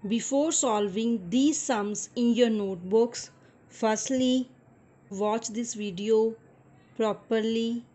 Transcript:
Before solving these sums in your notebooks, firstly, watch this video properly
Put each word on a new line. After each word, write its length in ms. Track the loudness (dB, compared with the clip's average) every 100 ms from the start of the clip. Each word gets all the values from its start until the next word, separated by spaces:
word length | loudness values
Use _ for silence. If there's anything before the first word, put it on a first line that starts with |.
| -2
Before 440 | -2 0 0 2
solving 640 | 2 2 2 0 -2 -2 -2 0
these 280 | 2 4 2 -2
sums 340 | -2 -2 -6 -8 0
in 140 | 2 4
your 140 | 4
notebooks, 800 | 2 -2 -6 0 2 2 -2 -14 _ -20 _ _ -4
firstly, 720 | -2 0 -2 0 2 2 0 -10 _ _ _ _ _
watch 380 | -4 -2 -2 -4 -8
this 160 | -8
video 460 | -6 -8 -6 2 2 2 -2 -18 -20 -20 -20 _ -4
properly 880 | -2 -2 -2 -2 0 0 -2 -4 -8